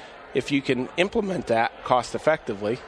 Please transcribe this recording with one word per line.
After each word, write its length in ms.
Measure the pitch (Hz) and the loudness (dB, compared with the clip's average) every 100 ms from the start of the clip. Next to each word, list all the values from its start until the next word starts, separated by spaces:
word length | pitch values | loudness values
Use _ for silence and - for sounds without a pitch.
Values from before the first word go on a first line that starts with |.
| - - - 139 | -16 -18 -4 -2
If 160 | - | 0
you 100 | 139 | 0
can 260 | 135 123 127 - | 2 0 0 0
implement 500 | 190 170 208 170 113 | 2 0 0 -2 0
that 360 | 113 117 - | 2 2 -2
cost 300 | - 127 - | 2 2 2
effectively 640 | 120 151 156 - 101 104 127 | 0 2 2 -2 -4 -2 -4